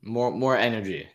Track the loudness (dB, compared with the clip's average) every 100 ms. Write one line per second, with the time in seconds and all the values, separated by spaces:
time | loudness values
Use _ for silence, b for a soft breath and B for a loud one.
0 | -6 -2 0 0 2 4 2 0 -4 -8
1 | -10